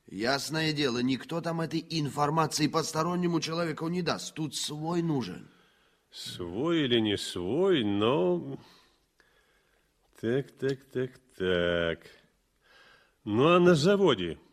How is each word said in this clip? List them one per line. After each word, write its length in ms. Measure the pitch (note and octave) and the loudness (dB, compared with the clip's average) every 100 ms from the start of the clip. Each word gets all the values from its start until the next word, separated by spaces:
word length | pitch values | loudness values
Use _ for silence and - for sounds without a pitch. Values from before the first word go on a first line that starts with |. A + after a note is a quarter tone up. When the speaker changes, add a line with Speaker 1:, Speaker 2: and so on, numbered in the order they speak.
| - | -14
Speaker 1:
Ясное 600 | F#2+ A2+ C#3 C#3 D#3+ D#3 | -2 0 0 0 -2 0
дело, 260 | D3 C#3 A#2+ | 2 0 2
никто 420 | B2 B2+ - E3 | 0 -2 -4 -6
там 200 | E3 E3 | -4 -4
этой 260 | E3 D#3+ E3 | -4 -4 -4
информации 800 | E3 C#3+ C3+ D3 D#3+ D3+ - D3+ | -4 -4 0 0 2 0 0 0
постороннему 760 | D#3+ - D#3+ E3+ F3+ F3 E3 | 0 0 -2 -2 0 0 0
человеку 460 | D#3 E3 E3+ D3 E3 | -2 -4 -4 -4 -4
не 160 | F3+ | -2
даст. 320 | D#3 G#2 - | -2 -2 -6
Тут 220 | - D3+ - | -8 -6 -6
свой 460 | - D3+ D#3+ F3 | -8 -6 -4 -2
нужен. 460 | E3 C#3 F#2 D2 - _ _ _ _ _ _ | 0 -2 -2 -10 -16 _ _ _ _ _ _
Speaker 2:
Свой 720 | - - - E2+ F#2+ D#3+ E3 | -16 -14 -10 -8 -4 0 0
или 140 | C3+ A#2+ | 2 2
не 180 | G#2+ G2 | 2 0
свой, 680 | - F#2+ F2 C#3+ F#3+ D#3+ | -4 -6 -2 0 2 2
но... 720 | G#2 G2+ A2 D3+ F3+ F3 C#3 C3+ - - _ _ _ _ _ _ _ _ _ _ _ _ _ _ | 2 2 2 2 0 -2 -4 -12 -16 -20 _ _ _ _ _ _ _ _ _ _ _ _ _ _
Так, 300 | A2 C3 C3+ - | -2 -2 -4 -6
так, 260 | C3 C3+ - | -6 -6 -8
так, 200 | B2+ B2+ - _ - | -6 -6 -10 _ -4
так. 640 | F#2 F2 F2 E2+ E2+ E2 - - _ _ _ _ _ - - _ _ _ | 0 2 2 0 -2 -4 -10 -20 _ _ _ _ _ -20 -20 _ _ _
Ну, 320 | A2 G#2+ D#3 | -2 2 6
а 60 | F3+ | 6
на 160 | F3 D#3+ | 6 6
заводе, 640 | E3 G3+ F3+ G#2 F2 D2+ _ | 4 4 4 2 -2 -8 _